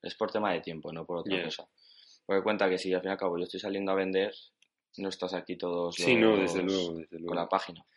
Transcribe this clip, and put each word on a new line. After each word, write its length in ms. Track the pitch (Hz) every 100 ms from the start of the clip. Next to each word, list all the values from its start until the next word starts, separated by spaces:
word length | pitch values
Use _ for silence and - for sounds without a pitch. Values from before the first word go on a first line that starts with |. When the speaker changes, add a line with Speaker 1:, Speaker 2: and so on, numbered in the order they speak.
Speaker 1:
es 140 | 87 -
por 160 | 107
tema 220 | 110 104
de 80 | 87
tiempo, 320 | 82 82 85
no 120 | 82 80
por 120 | 87
otra 180 | 82 95
Speaker 2:
Ya. 80 |
Speaker 1:
cosa. 240 | 82 - - _ _ - - - -
Porque 160 | 98
cuenta 260 | 98 104 98
que 80 | 92
si 160 | 95
al 80 | 92
fin 80 | 92
y 20 |
al 60 | 98
cabo 180 | 95 87
yo 60 |
estoy 160 | 90 95
saliendo 320 | 101 98 98
a 40 | 95
vender, 380 | 95 95 101 - - _ _ _ _ -
no 100 | 98
estás 240 | - 90
aquí 240 | 92 - 90
todos 380 | 90 87 87 85
Speaker 2:
Sí, 200 | 87 120
no, 220 | 110 104
Speaker 1:
los 160 | 95
Speaker 2:
desde 100 | 95 92
luego, 280 | 95 87 82
desde 220 | 80 85
luego. 80 | 85
Speaker 1:
con 80 | 87
la 120 | 85
página. 360 | 95 - 85 -